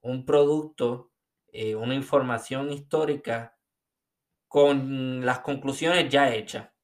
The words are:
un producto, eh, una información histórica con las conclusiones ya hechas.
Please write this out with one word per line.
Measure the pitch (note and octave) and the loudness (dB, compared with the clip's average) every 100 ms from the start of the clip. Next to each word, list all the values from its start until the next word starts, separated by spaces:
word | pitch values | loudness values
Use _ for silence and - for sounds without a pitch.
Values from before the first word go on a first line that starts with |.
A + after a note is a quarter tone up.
un | B2 C3 | -6 -6
producto, | C3 D3 C#3+ D3+ D3+ - A#2+ B2 - _ _ _ _ | 2 4 4 2 -4 -4 -4 -4 -14 _ _ _ _
eh, | A2+ A2 | -8 -6
una | G#2+ A#2+ | -4 -4
información | C3+ C#3 C#3+ B2+ A#2 - C3 C#3+ | -4 0 0 2 -4 -4 -6 -6
histórica | C#3+ - D#3 D3+ C#3 - A#2 A#2 _ _ _ _ _ _ _ _ _ _ | -8 -4 -2 0 -2 -4 -6 -6 _ _ _ _ _ _ _ _ _ _
con | C#3+ C#3+ C#3 C3+ C3+ C3 B2+ | 6 6 4 -2 -4 -4 -2
las | B2+ B2 | -2 -2
conclusiones | - C#3 C#3 B2+ D#3+ F3+ D#3+ | -4 -6 -6 -2 0 2 4
ya | C#3 C#3 | 4 4
hechas. | A2 G#2+ G2+ - _ | 0 -6 -12 -14 _